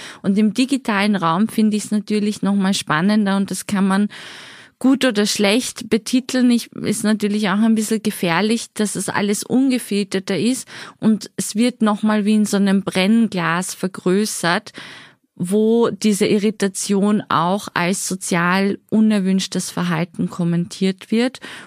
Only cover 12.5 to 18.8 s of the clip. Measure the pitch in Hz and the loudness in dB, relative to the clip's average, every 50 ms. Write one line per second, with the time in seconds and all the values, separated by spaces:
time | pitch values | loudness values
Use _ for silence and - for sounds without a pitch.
12.5 | - 196 202 196 190 196 190 - - 196 185 190 226 233 226 196 - 180 170 160 | 2 2 2 4 2 2 0 0 0 0 2 4 4 2 2 0 -2 -2 -2 0
13.5 | 165 175 180 - - - - 185 - - - 185 180 202 214 214 - - - 165 | 0 -2 -2 -6 -6 -6 -6 -8 -8 -4 0 0 2 2 0 -2 -4 -4 -2 0
14.5 | 175 208 - - - - - - - - - - - _ _ _ _ - 180 175 | 0 -2 -4 -8 -14 -18 -18 -18 -20 -20 -20 -20 -20 _ _ _ _ -8 -4 -2
15.5 | 196 214 220 220 226 233 233 - - - - 220 208 185 214 - 202 214 185 220 | 0 2 2 4 4 4 2 2 0 0 0 0 2 2 2 2 2 2 2 0
16.5 | 214 - 202 202 196 - - - 202 196 196 208 214 208 - - - 143 165 175 | 0 0 -2 -4 -4 -4 -4 -2 0 2 2 2 2 0 0 0 -2 0 0 0
17.5 | 190 202 - - - - 175 170 196 - - - 190 185 - - 196 170 170 175 | -2 -2 -4 -6 -4 -2 -2 0 -2 -2 -4 -6 -6 -6 -4 -2 0 0 2 2
18.5 | 180 190 196 202 196 - | 2 2 0 0 -2 -4